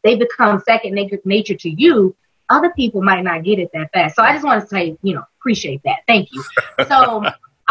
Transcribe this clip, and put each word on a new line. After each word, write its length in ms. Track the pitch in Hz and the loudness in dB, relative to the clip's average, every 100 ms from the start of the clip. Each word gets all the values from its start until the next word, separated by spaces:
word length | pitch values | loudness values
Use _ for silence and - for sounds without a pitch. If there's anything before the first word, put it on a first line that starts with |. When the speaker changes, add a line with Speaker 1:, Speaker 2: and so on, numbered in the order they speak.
Speaker 1:
they 120 | 214 226 | 2 2
become 440 | 233 - 220 202 - | 0 0 0 2 2
second 280 | 226 202 202 | 0 0 -4
nature, 240 | 196 202 | -4 -6
nature 320 | 190 208 214 180 | -2 -2 -2 -6
to 140 | 170 | -6
you, 460 | 160 320 247 190 - _ _ - | 2 4 4 2 0 _ _ 0
other 220 | 269 339 | 2 2
people 320 | 339 240 202 | 0 -2 0
might 200 | 196 185 | 0 2
not 200 | 180 165 | 0 -4
get 160 | 170 202 | -2 -2
it 100 | 175 160 | -2 -6
that 160 | 156 | -4
fast." 220 | 185 156 196 | -2 0 2
So 80 | |
I 100 | 240 | 2
just 100 | 294 285 | 2 0
wanna 200 | 226 202 | -2 -2
say, 320 | 196 170 160 | -4 -4 -4
you 100 | 196 | -4
know, 100 | 147 - _ | -4 -8 _
appreciate 420 | 247 220 156 139 | -4 -4 -4 -6
that. 140 | - - - | -4 -4 0
Thank 220 | 220 - | 0 0
you. 100 | 262 - - - - 277 | -10 -6 -6 -4 -4 2
So 360 | 269 247 220 | 4 4 2
Speaker 2:
<laughs> 100 | 208 - _ _ - | -4 -6 _ _ 2